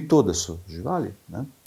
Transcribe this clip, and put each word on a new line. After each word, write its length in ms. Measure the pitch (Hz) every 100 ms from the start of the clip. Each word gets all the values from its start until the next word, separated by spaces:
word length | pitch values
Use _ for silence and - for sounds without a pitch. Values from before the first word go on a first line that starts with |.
to, 160 | 156 156
da 120 | 101
so 260 | 85 - 82
živali, 460 | 90 82 120 180 117 104 -
ne. 160 | 98 139 -